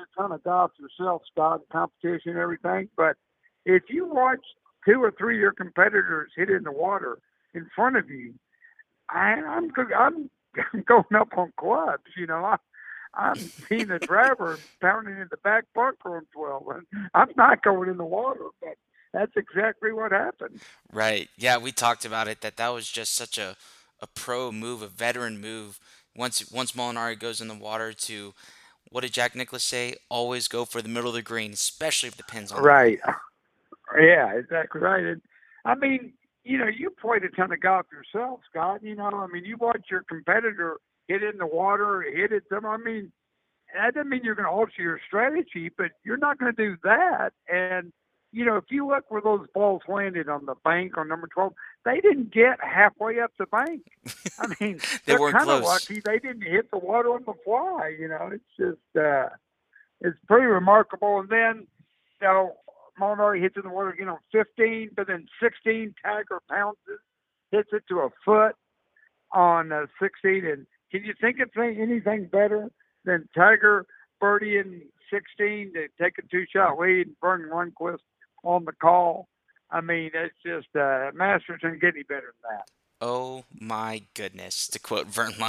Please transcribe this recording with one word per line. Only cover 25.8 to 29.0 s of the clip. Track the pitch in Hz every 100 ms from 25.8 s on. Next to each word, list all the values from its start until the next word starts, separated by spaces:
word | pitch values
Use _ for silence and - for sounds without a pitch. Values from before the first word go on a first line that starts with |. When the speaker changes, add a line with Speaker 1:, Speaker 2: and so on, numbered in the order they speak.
| _ _ _ 113
Speaker 2:
Once, | 123 - -
once | 123 127
Molinari | 120 123 117 117 110
goes | 113 113
in | 113
the | 107
water | 104 110 113
to, | 110 - 107 101 - - - - _ _
what | 120